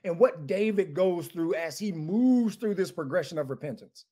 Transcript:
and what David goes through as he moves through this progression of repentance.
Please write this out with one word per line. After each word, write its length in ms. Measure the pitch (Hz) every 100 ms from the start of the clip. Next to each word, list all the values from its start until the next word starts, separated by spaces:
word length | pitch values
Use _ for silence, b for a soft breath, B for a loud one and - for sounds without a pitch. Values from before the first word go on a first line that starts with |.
and 160 | 185 170
what 260 | 247 165 143
David 480 | 190 220 202 165
goes 320 | 147 185 175 147
through 300 | 170 165 160
as 240 | 165 139
he 120 | 208
moves 640 | 165 156 208 254 247 226 -
through 200 | 220 190
this 160 | 175
progression 480 | - 139 175 143 160
of 100 | 135
repentance. 560 | 131 151 107 95 - _